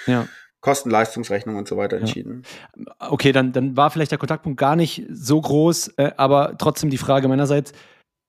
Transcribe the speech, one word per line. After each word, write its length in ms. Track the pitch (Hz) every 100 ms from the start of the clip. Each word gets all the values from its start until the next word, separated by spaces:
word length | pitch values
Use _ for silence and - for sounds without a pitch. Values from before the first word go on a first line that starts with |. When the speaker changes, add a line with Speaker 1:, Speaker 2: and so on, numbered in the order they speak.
| -
Speaker 1:
Ja. 200 | 123 117 - - _
Speaker 2:
Kosten-Leistungsrechnung 960 | - 139 120 110 110 - 117 101 110 104
und 100 | 101
so 80 | 95
weiter 220 | 101 104
Speaker 1:
Ja. 40 |
Speaker 2:
entschieden. 420 | 113 - - 127 127 - - - - -
Speaker 1:
Okay, 340 | - 143 139
dann, 180 | 131 127
dann 240 | 127 135 131
war 160 | 147
vielleicht 200 | 160 151
der 80 | 147
Kontaktpunkt 380 | 139 160 165 131
gar 200 | 139 165
nicht 280 | 170 - -
so 300 | - 123 151
groß, 480 | 151 147 165 160 - -
äh, 140 | 143 -
aber 420 | 135 143 143 -
trotzdem 320 | 156 147 156
die 80 | 131
Frage 300 | - 139 131
meinerseits, 460 | 131 143 143 139 - - _ _ _